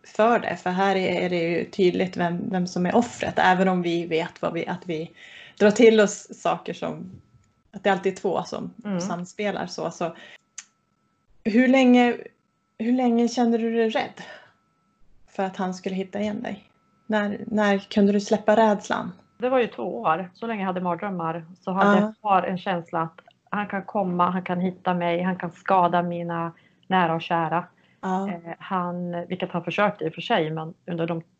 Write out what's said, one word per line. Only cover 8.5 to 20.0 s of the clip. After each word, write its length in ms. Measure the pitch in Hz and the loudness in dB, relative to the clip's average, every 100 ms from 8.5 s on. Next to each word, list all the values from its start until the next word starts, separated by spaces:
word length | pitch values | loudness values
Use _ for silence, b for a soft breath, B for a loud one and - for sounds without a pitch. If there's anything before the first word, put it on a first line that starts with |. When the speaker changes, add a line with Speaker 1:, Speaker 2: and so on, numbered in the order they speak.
| - - 202 208 | -8 -10 -12 -6
Speaker 2:
Mm. 160 | 185 | -4
Speaker 1:
samspelar 640 | 190 175 180 - 208 180 180 | -4 -6 -10 -6 -6 -4 -8
så, 260 | - 165 | -6 -8
så 240 | - 170 B B B _ - - _ _ _ _ _ _ _ | -6 -8 B B B _ -20 -20 _ _ _ _ _ _ _
hur 240 | 226 214 254 | 2 4 6
länge, 480 | 269 254 247 240 - - _ _ _ _ _ | 6 6 6 4 0 -10 _ _ _ _ _
hur 120 | 220 | -2
länge 340 | 254 247 233 233 | 2 2 2 2
kände 300 | 240 233 233 | 2 2 2
du 180 | 226 226 | 0 0
dig 140 | 226 | 0
rädd 320 | 254 240 - - B B _ _ _ _ _ - - _ | 0 -6 -10 -18 B B _ _ _ _ _ -20 -20 _
för 160 | - | -6
att 140 | 190 190 | -6 -4
han 160 | 185 | -6
skulle 220 | 185 196 185 | -6 -6 -6
hitta 240 | 190 208 | -6 -6
igen 220 | 214 208 | -6 -6
dig? 220 | - 202 _ _ _ _ - | -8 -10 _ _ _ _ -4
När, 300 | 214 208 208 - | -2 -2 -6 -4
när 300 | 208 208 196 | 0 2 2
kunde 340 | - - 202 | 0 2 4
du 80 | 202 | 4
släppa 360 | 202 208 214 214 | 0 0 4 4
rädslan? 560 | 220 208 - - - - _ _ | 4 2 -2 -6 -6 -12 _ _
Speaker 2:
Det 120 | 247 | 0
var 100 | 262 | 2
ju 80 | 220 | 0
två 320 | - 214 233 | -4 -8 -4